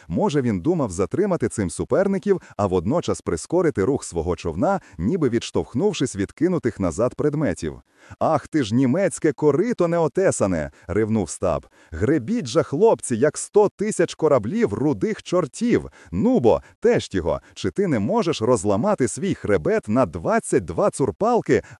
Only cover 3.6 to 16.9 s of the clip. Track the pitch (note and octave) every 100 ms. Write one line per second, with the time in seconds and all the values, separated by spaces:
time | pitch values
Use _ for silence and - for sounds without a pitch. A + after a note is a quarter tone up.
3.6 | E3+ G#2+ F#2+ C#3+ - E2+ D#2+ E2+ E2+ D#2+
4.6 | D#3 G3 - - F#2 F3+ C3+ A#2 - G2+
5.6 | E2 B2 G#3 E3+ C3+ G2 F#2+ - E3+ E3+
6.6 | A#2 - F2+ D2+ A#2+ - D3 D3+ C3 D#2+
7.6 | D#2+ B1 _ _ - - B2+ D#3 - D#3
8.6 | G#2+ A#2 C3 D#3+ F#3+ - D#3+ - D3+ C#3+
9.6 | A#3 A3+ F3 E3+ D#3 - F#3 - G#2 E2+
10.6 | C#2+ - - G2 G#2+ A2 E2+ - F#2 D2
11.6 | - _ _ E2 A2 D#3 A2+ A#3+ C3+ C#3
12.6 | C#3 C#3 A3+ E3+ - A2+ D3+ - - G#3
13.6 | G3+ - G#3+ - E3 - D#3 C3+ G2+ A3
14.6 | A3+ G3 D3 A2 G#3+ G#3 - F3+ D3+ -
15.6 | A#3+ C3+ C2+ - - F2 G3+ B3 A2+ D2
16.6 | - _ A#3